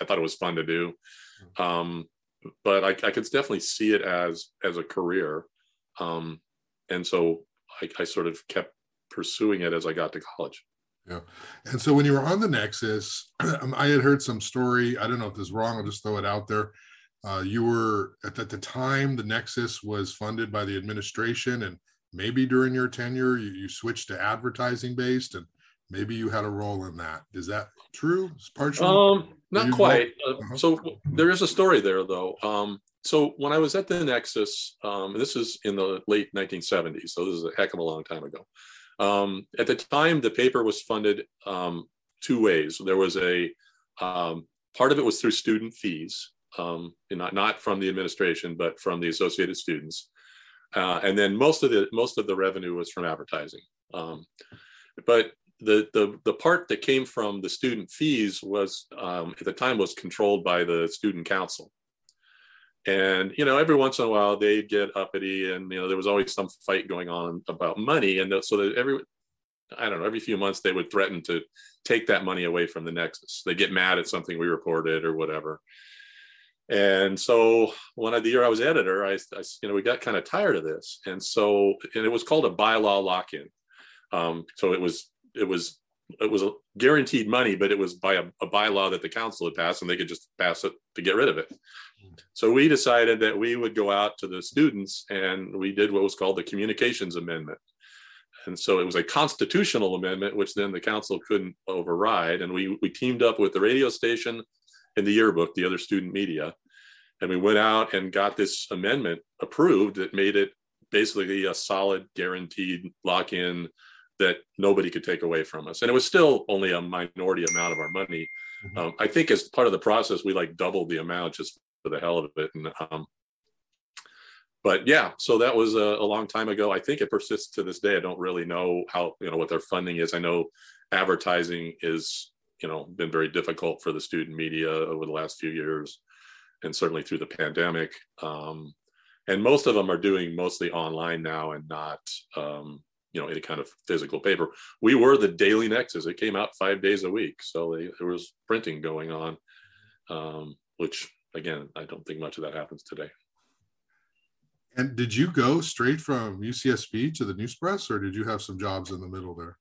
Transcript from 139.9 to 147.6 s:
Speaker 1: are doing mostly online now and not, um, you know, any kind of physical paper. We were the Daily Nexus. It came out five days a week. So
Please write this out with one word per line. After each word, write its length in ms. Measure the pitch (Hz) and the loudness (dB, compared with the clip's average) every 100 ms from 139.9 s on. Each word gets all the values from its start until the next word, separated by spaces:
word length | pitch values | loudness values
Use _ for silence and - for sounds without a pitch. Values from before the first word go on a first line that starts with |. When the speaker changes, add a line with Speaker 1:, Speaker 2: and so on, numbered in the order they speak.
Speaker 1:
are 80 | 87 | 2
doing 360 | 98 92 85 | 2 2 0
mostly 360 | 85 90 - 85 | -2 -4 -2 -4
online 520 | 85 80 80 85 82 | -4 -4 -4 -4 -4
now 300 | 80 78 78 | -4 -6 -6
and 160 | 76 78 | -8 -10
not, 320 | 78 76 71 - - _ | -10 -10 -12 -12 -14 _
um, 480 | 78 73 73 73 73 _ _ _ | -10 -8 -10 -14 -18 _ _ _
you 100 | 82 | -10
know, 60 | 76 | -6
any 120 | 78 | -8
kind 200 | - 73 | -8 -8
of 100 | 67 _ - | -8 _ -4
physical 340 | 82 73 78 | -4 -2 -2
paper. 300 | 98 87 80 - - - | 0 2 0 -6 -20 2
We 120 | 110 | 6
were 220 | 131 123 135 | 8 8 8
the 120 | 98 | 6
Daily 400 | 85 101 107 113 | 4 4 4 4
Nexus. 380 | 117 123 85 82 | 0 -2 -6 -6
It 120 | - | -4
came 160 | 110 | -2
out 220 | 98 110 - | -2 -4 -2
five 240 | 95 98 | -2 2
days 220 | 98 98 | 2 0
a 60 | 92 | 0
week. 320 | 107 85 - | -4 -4 -8
So 340 | - 82 | -10 -6